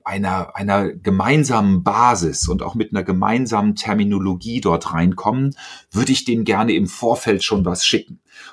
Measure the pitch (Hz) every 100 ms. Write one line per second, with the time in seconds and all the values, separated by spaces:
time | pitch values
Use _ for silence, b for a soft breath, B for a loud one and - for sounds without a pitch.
0 | - 98 98 92 92 - 101 101 95 -
1 | 104 95 98 151 131 117 101 95 90 104
2 | 123 107 82 71 - - - 113 110 101
3 | 92 92 101 117 120 110 104 104 - 107
4 | 101 98 95 90 110 120 95 85 - 80
5 | 90 92 104 123 139 135 B B B 185
6 | 254 - - 117 113 101 113 85 92 -
7 | 117 117 120 98 - 101 92 90 - -
8 | - - B B B